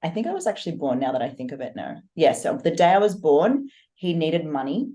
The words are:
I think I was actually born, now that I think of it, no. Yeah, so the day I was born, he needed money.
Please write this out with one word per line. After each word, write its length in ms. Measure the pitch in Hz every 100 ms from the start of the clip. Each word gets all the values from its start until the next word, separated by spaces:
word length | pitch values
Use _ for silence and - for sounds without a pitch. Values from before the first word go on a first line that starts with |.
I 80 | 165
think 180 | 190 240
I 60 |
was 140 | 381 226
actually 280 | 202 - -
born, 220 | 139 127
now 120 | 131
that 100 | 127
I 80 | 120
think 220 | 131 127
of 100 | 139
it, 140 | 127 -
no. 200 | 69 - - -
Yeah, 180 | 156
so 240 | - - -
the 140 | 170
day 220 | - 175
I 40 | 190
was 180 | 208 196
born, 540 | 156 147 185 277 277 _ _ _
he 180 | 180
needed 320 | 165 160 165 160
money. 460 | 147 135 165 277